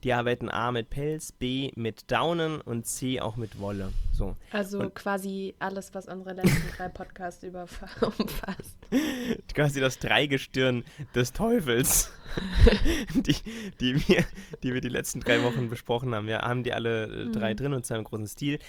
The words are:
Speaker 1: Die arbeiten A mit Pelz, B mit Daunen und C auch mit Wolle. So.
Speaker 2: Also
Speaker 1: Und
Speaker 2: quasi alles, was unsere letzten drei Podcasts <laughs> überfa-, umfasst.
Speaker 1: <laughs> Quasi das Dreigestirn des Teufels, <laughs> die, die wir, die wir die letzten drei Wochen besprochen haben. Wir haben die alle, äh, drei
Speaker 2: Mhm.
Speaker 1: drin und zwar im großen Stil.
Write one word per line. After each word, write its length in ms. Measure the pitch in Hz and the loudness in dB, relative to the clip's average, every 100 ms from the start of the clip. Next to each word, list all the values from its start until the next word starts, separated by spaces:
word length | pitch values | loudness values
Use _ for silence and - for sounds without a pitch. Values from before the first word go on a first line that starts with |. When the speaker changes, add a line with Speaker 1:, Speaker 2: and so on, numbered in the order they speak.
Speaker 1:
Die 120 | 123 | 2
arbeiten 340 | 120 120 120 117 | 0 2 0 -2
A 240 | - 120 | -2 0
mit 160 | 120 113 | -2 -2
Pelz, 440 | - 147 156 - | -4 -4 -4 -8
B 400 | - 127 131 135 - | -6 -4 -2 -4 -4
mit 340 | 113 107 - | -6 -6 0
Daunen 500 | 117 143 170 160 156 | 2 2 2 0 -4
und 260 | - 117 117 | -6 -6 -4
C 340 | - 131 127 | -6 -2 -2
auch 160 | - 110 | -4 -6
mit 220 | 110 - | -8 -8
Wolle. 340 | 101 101 95 - - | -6 -4 -2 0 2
So. 240 | - 101 - - | 2 0 -4 -6
Speaker 2:
Also 300 | 208 190 202 | -4 -4 -2
Speaker 1:
Und 140 | 190 | -4
Speaker 2:
quasi 600 | - - 202 196 196 190 - | -4 -4 -2 -2 -6 -6 -6
alles, 360 | 190 196 190 | -6 -6 -10
was 120 | 196 - | -12 -10
unsere 260 | 185 185 | -12 -10
letzten 340 | 185 185 - 160 | 2 4 4 0
drei 200 | - 180 | -6 -8
Podcasts 560 | - 185 - 180 - | -8 -14 -10 -10 -10
<laughs> 0 | |
überfa-, 600 | 185 180 175 - 190 - 226 - | -12 -12 -12 -12 -12 -2 -2 0
umfasst. 560 | 214 - - 190 - - - | -4 -4 -6 -10 -10 -16 -2
Speaker 1:
<laughs> 640 | 240 302 254 240 - - | 0 0 -4 -4 -4 -4
Quasi 260 | - 147 143 | 2 2 4
das 180 | 131 - | 0 0
Dreigestirn 840 | 117 107 143 135 - 135 131 123 - - 135 | 2 2 4 0 -2 2 2 2 -4 -14 -4
des 180 | 123 120 | 0 0
Teufels, 760 | - 220 240 151 117 160 - - - - - 190 185 - | 2 2 2 4 2 4 2 0 -4 -6 -6 0 10 10
<laughs> 480 | 202 - 330 226 | 10 6 4 2
die, 220 | 233 - - - 226 208 - | 0 2 0 0 -10 -12 -2
die 280 | 123 135 - | 2 2 6
wir, 160 | 180 - - - - | 4 4 -4 -14 -6
die 120 | 135 | -2
wir 60 | 123 | -2
die 80 | 127 | -2
letzten 320 | 127 - 120 | -2 -4 -4
drei 220 | 113 117 | 2 4
Wochen 260 | 120 120 120 | 4 0 -2
besprochen 460 | 113 - 120 127 | -4 -2 -2 0
haben. 120 | 110 104 | -4 -2
Wir 140 | 110 | -2
haben 240 | 120 123 | 0 -2
die 80 | 120 | -2
alle, 320 | 117 117 113 110 104 233 | -2 0 -2 -2 -6 -4
äh, 40 | |
drei 220 | 220 110 | -2 -2
Speaker 2:
Mhm. 40 | 107 | 0
Speaker 1:
drin 160 | 135 | -2
und 140 | 139 - | -2 -2
zwar 120 | 113 | -4
im 60 | |
großen 220 | 107 110 107 | -4 -6 -8
Stil. 320 | - 143 147 | -4 -2 -2